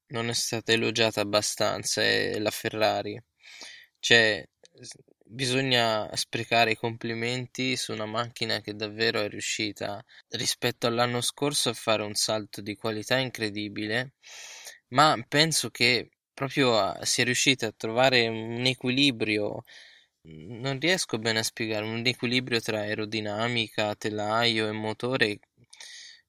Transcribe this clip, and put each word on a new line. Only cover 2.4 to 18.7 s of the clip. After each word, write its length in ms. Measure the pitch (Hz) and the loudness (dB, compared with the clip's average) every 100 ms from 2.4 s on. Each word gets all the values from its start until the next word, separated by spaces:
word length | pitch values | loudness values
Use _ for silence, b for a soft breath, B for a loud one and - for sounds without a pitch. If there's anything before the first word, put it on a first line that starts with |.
| 107 | -2
Ferrari. 680 | - 113 110 107 101 101 107 - _ B B B B B _ | -2 -4 0 0 0 -4 -10 -14 _ B B B B B _
Cioè, 500 | - 117 110 101 - _ _ - | 6 8 8 4 -4 _ _ -20
s-, 160 | 123 - _ _ _ | -20 -20 _ _ _
bisogna 840 | 113 131 131 135 123 117 110 90 | -4 0 0 4 4 4 2 -2
sprecare 580 | - - 113 113 117 113 | -6 -4 -6 2 4 4
i 60 | 110 | 2
complimenti 1000 | 117 113 117 113 117 127 123 - 131 127 | -2 -4 -6 -4 -2 -4 -6 -4 -2 -2
su 160 | - | -4
una 140 | 110 107 | -6 -4
macchina 560 | 110 120 - 110 107 | -4 -4 -4 -4 -2
che 140 | 107 104 | -4 -6
davvero 440 | 107 107 117 113 | -8 0 0 0
è 60 | 104 | -2
riuscita 760 | 101 - - 107 - 104 101 B B _ | -4 -6 -4 -4 -4 -8 -8 B B _
rispetto 560 | 113 98 - 123 - 123 | -4 -4 0 -2 0 0
all'anno 360 | 117 120 120 | 2 2 0
scorso 480 | 120 - 143 147 - | -2 -2 -2 0 -2
a 40 | |
fare 300 | 113 - 107 | -2 0 0
un 100 | 104 | 0
salto 480 | 107 - 110 104 - | -2 -2 -2 -4 -10
di 140 | 101 101 | -10 -6
qualità 420 | 113 107 104 127 | -4 -4 0 0
incredibile, 960 | 131 - 110 101 104 107 107 113 131 - B B B B B B _ | 0 -4 -4 -4 -6 -6 -2 -2 -4 -12 B B B B B B _
ma 280 | 127 151 117 - | 4 6 4 2
penso 440 | 147 160 147 120 | 2 4 2 -2
che 400 | - 120 120 - _ _ | 2 4 4 -2 _ _
proprio 440 | - 139 147 131 110 | -8 -4 4 6 6
a-, 260 | 95 - | 4 0
sia 200 | - - | -2 0
riuscita 420 | 120 123 - 131 110 | 2 4 4 4 0
a 60 | - | -4
trovare 520 | 110 113 131 127 113 | -2 2 4 4 2
un 360 | 113 113 117 | 0 -6 -2
equilibrio, 960 | 127 | 0